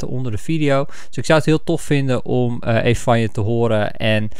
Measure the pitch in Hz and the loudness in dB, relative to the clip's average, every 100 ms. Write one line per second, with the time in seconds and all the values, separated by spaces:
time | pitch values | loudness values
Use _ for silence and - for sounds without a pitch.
0 | - 127 127 107 - 160 147 135 131 - | -2 -4 -4 -4 -2 0 2 0 0 -4
1 | - - - 160 - 156 - 165 - 143 | -6 -6 2 2 4 2 0 -2 0 0
2 | 139 123 - 123 120 120 - 113 127 113 | 2 0 0 0 0 -2 0 2 2 2
3 | - 117 113 - 104 117 117 110 104 - | 2 2 0 -2 -2 0 2 2 0 -2
4 | 113 107 107 - | 0 0 0 -4